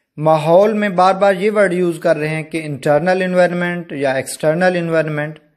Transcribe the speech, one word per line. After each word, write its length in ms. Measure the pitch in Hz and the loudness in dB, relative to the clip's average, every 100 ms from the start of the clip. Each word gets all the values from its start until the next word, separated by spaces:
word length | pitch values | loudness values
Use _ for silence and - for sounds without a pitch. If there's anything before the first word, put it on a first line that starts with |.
| _ - | _ -4
माहौल 560 | 156 160 151 175 214 | 2 2 4 4 4
में 220 | 214 208 180 | 2 -2 2
बार 180 | 185 185 | 2 4
बार 200 | 202 185 | 2 2
ये 140 | 208 | 0
वर्ड 220 | 214 190 | 2 0
यूज़ 260 | 180 175 165 | 0 -2 -2
कर 180 | 170 156 | 0 0
रहे 120 | 151 | -2
हैं 140 | 160 151 | -6 -6
कि 140 | 165 | -8
इंटरनल 600 | 156 135 151 147 180 185 | -8 -6 0 0 2 0
एनवायरनमेंट 680 | 185 180 175 175 175 175 170 147 | 0 2 2 0 -4 -6 -10 -6
या 220 | 139 135 | -2 -2
एक्सटर्नल 580 | 131 - 156 160 185 180 | -6 -4 -2 2 0 0
एनवायरनमेंट, 640 | 170 165 156 151 151 156 _ | -2 -2 -2 -4 -8 -10 _